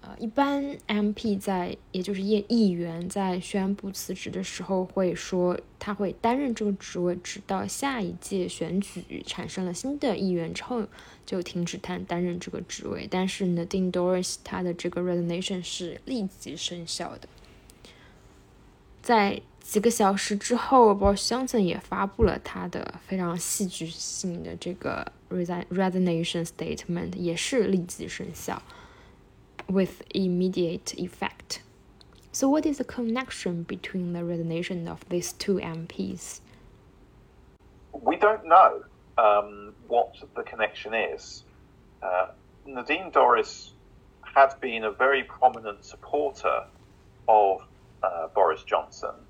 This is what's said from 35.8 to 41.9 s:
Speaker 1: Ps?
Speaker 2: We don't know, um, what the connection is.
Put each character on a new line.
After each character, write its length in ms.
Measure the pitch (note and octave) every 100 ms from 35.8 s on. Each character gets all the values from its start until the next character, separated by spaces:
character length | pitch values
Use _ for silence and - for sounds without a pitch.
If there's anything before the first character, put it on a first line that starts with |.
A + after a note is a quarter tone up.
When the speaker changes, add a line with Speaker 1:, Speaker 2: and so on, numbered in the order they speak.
| E3
Speaker 1:
Ps? 540 | - F#3+ F#3 - - - - - - - - - - - - - _ - - -
Speaker 2:
We 240 | - A#3+ E3
don't 280 | G#3 G#3+ E3
know, 380 | F3 - - - - - -
um, 560 | G#2+ G#2 G#2 G2+ G2+ - -
what 280 | A#2 - - - -
the 80 |
connection 500 | A2+ A2+ G#2+ - G#2
is. 500 | A2+ G2 - - - - - - - -